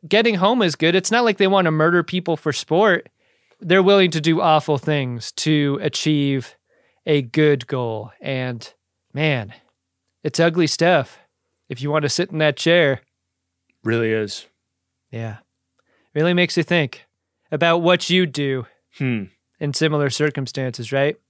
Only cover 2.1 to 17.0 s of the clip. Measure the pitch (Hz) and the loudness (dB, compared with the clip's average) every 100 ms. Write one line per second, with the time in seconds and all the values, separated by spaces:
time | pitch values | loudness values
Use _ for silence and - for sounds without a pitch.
2.1 | 180 175 156 156 139 - 165 214 170 - | -4 -4 -4 -4 -6 -2 2 2 2 -4
3.1 | _ _ _ _ _ 175 185 190 202 180 | _ _ _ _ _ 0 2 4 4 4
4.1 | 156 151 160 170 156 - 143 - 147 127 | 2 0 2 2 2 2 -2 -2 -2 -2
5.1 | 120 - - 156 151 143 139 147 - 156 | -8 -10 -6 0 0 0 -2 -4 -4 0
6.1 | 151 139 135 - - _ _ _ _ - | 0 0 -2 -6 -14 _ _ _ _ -2
7.1 | 147 120 156 151 143 - 135 120 110 113 | 0 0 2 4 2 -2 -6 -4 -6 -10
8.1 | - - 131 127 120 - - _ _ _ | -12 -8 -6 -6 -8 -14 -20 _ _ _
9.1 | 135 156 131 104 - _ _ _ _ _ | -4 -2 -2 -6 -16 _ _ _ _ _
10.1 | _ 151 - 170 170 156 - 165 170 117 | _ -6 0 2 2 0 2 2 2 0
11.1 | - _ _ _ _ - 123 143 151 147 | -10 _ _ _ _ -16 -10 -4 -2 0
12.1 | - 170 156 151 - 165 175 147 127 _ | -2 -2 0 0 0 2 4 2 0 _
13.1 | _ _ _ _ _ _ _ 113 117 113 | _ _ _ _ _ _ _ -4 -2 0
14.1 | 110 104 - - _ _ _ _ _ _ | -2 -4 -8 -18 _ _ _ _ _ _
15.1 | 113 113 104 _ _ _ _ _ _ _ | -12 -10 -12 _ _ _ _ _ _ _
16.1 | 147 165 175 180 170 160 175 139 - | -2 0 2 0 0 0 0 0 -6